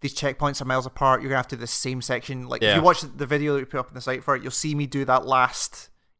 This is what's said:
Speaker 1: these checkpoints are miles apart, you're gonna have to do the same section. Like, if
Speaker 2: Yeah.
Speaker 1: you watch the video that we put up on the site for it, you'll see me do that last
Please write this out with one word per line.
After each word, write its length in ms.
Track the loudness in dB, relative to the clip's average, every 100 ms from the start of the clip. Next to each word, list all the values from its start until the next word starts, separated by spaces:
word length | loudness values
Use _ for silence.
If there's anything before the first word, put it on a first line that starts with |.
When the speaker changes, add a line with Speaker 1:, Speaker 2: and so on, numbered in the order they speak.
Speaker 1:
these 120 | -8
checkpoints 480 | -4 -4 0 -2 -2
are 40 | -2
miles 200 | -2 -2
apart, 360 | 0 2 2
you're 80 | 2
gonna 80 | -2
have 80 | -2
to 80 | -6
do 40 |
the 60 | -6
same 360 | -6 -4 -4
section. 440 | -2 -4 -4 -10 -6
Like, 140 | 0
if 60 | 4
Speaker 2:
Yeah. 80 | 6
Speaker 1:
you 60 |
watch 180 | 6 4
the 240 | 2 -8 -2
video 280 | 0 0
that 60 | -2
we 60 | -2
put 140 | -6
up 80 | -6
on 60 | -8
the 60 |
site 220 | -6 -4
for 120 | 0 -2
it, 80 |
you'll 80 | -2
see 240 | -4 -2 -2
me 100 | -2
do 200 | -2 2
that 200 | 2 4
last 640 | 4 2 0 -8 -10 -20 _ _ _